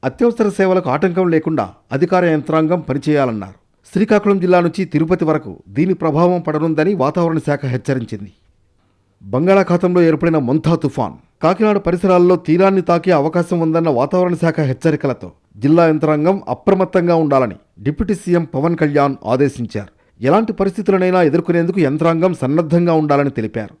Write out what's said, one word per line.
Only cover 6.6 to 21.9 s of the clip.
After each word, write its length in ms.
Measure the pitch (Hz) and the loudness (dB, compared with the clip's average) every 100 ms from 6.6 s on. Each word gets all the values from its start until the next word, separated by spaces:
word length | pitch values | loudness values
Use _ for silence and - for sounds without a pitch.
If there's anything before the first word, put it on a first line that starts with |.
| 165 156 160 | -2 0 0
వాతావరణ 440 | 196 135 151 170 165 | 0 -2 0 -2 -2
శాఖ 260 | - 143 135 | -2 -4 -4
హెచ్చరించింది. 640 | 123 - 131 113 104 101 _ _ _ _ _ _ _ _ _ | -6 -4 -4 -6 -12 -14 _ _ _ _ _ _ _ _ _
బంగాళాఖాతంలో 800 | 98 120 170 196 185 175 180 180 | -6 -2 2 2 4 0 2 2
ఏర్పడిన 360 | 165 156 170 160 | 2 2 0 0
మొంతా 360 | 123 151 156 | 0 0 0
తుఫాన్ 380 | 165 143 - 104 - _ _ | 0 -2 -4 -6 -8 _ _
కాకినాడ 360 | 160 190 214 202 | -2 2 2 0
పరిసరాల్లో 580 | 190 170 190 180 175 180 | 0 -2 2 4 4 2
తీరాన్ని 460 | 180 165 196 196 | 2 2 4 2
తాకే 280 | 175 170 180 | 0 0 2
అవకాశం 500 | 165 147 175 170 175 | 0 0 -2 -2 -2
ఉందన్న 280 | 165 160 165 | 0 0 0
వాతావరణ 460 | 120 143 185 180 | 0 0 0 0
శాఖ 260 | 170 170 160 | 0 -2 0
హెచ్చరికలతో 720 | 143 127 165 156 143 123 90 _ _ - | -2 0 -2 -2 -4 -6 -12 _ _ -4
జిల్లా 320 | 135 165 170 | 2 4 4
యంత్రాంగం 540 | 156 156 151 156 196 - | 2 0 0 0 -2 -4
అప్రమత్తంగా 680 | - - 190 180 185 175 | -4 0 0 0 0 0
ఉండాలని 400 | 165 156 139 120 90 _ - | 0 2 0 0 -6 _ -8
డిప్యూటీ 340 | 107 151 208 | -6 -4 -4
సీఎం 300 | 202 - 175 | -4 0 -2
పవన్ 320 | 160 131 160 170 | 0 -4 -2 0
కళ్యాణ్ 380 | 156 147 143 127 104 | 0 2 0 -2 -4
ఆదేశించారు. 680 | 127 139 - 117 107 98 _ _ _ | 0 0 -2 -8 -8 -12 _ _ _
ఎలాంటి 280 | 123 185 220 | 0 2 0
పరిస్థితులనైనా 720 | - 196 190 196 190 185 185 | -2 -4 -2 -2 0 2 2
ఎదుర్కొనేందుకు 580 | 165 147 170 170 165 190 | 2 0 0 -2 0 0
యంత్రాంగం 540 | 147 | 0